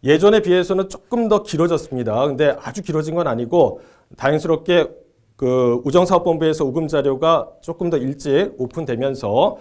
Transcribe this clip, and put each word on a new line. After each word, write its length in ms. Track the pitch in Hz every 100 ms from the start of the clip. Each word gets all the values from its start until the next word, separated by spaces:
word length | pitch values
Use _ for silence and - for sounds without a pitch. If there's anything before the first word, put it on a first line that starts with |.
예전에 380 | 139 151 196 214
비해서는 460 | 214 180 180 190 190
조금 420 | - _ 240 226
더 120 | 214
길어졌습니다. 840 | - 151 170 160 156 127 113 107 143
근데 280 | 131 147 131
아주 220 | - 123
길어진 320 | 180 156 156 165
건 100 | 156
아니고 560 | 117 120 175 131 - - _ _ -
다행스럽게 880 | 135 151 160 160 165 175 151 - _ _ _ _
그 460 | 127 127 123 120
우정사업본부에서 800 | 131 165 180 175 175 160 160 156
우금 240 | 139 139 156
자료가 640 | 151 139 135 160 160 - -
조금 280 | - 165 175
더 80 | 160
일찍 560 | 131 147 147 139 196 -
오픈되면서 1000 | 123 165 156 117 135 131 104 107 190 -